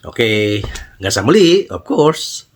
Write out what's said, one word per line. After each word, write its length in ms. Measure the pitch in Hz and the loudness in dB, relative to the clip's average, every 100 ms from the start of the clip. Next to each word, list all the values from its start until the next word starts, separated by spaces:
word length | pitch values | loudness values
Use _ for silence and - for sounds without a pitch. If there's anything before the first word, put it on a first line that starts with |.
Okay, 560 | - - 113 107 104 104 104 - - _ | -12 -2 0 0 0 -2 -6 -12 -18 _
hanggang 160 | 98 98 | -4 -2
sa 80 | |
muli, 420 | 104 202 170 185 - | 2 4 4 4 0
of 160 | - - | -12 -4
course. 580 | 277 151 160 - - _ | 0 0 0 -10 -12 _